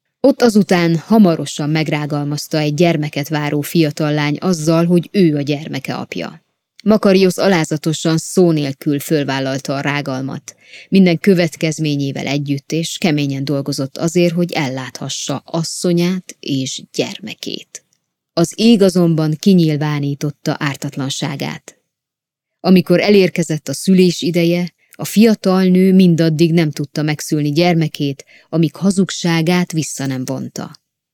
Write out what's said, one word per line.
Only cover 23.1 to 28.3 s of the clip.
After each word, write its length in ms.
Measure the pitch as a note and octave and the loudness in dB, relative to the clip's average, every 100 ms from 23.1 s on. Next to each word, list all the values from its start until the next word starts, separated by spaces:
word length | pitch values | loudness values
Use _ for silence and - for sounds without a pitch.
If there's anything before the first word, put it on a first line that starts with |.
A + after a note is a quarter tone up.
| G#3 F3+ - E3+ D3+ - | 4 4 0 -4 -6 -6
a 60 | |
szülés 480 | C#3 - F#3 F#3 - | -4 2 4 4 2
ideje, 520 | C#3+ E3+ E3+ F3 F3 - _ | -2 0 0 0 -4 -10 _
a 140 | - D3+ | -12 -4
fiatal 580 | G3 A3+ G#3 F#3+ F#3 | 2 4 4 2 2
nő 300 | F#3 F#3 F#3+ | 4 4 4
mindaddig 600 | F#3+ F3+ D#3+ E3 D#3 E3+ | 6 6 4 2 2 2
nem 180 | E3+ D#3 | 2 0
tudta 300 | C#3+ C#3+ - | -2 -8 -4
megszülni 500 | D3+ D3+ - D3+ D3 | -4 -4 -4 -2 0
gyermekét, 720 | C#3+ F3 E3 D3+ - C#3+ C3+ - | 2 2 2 0 -2 -6 -6 -14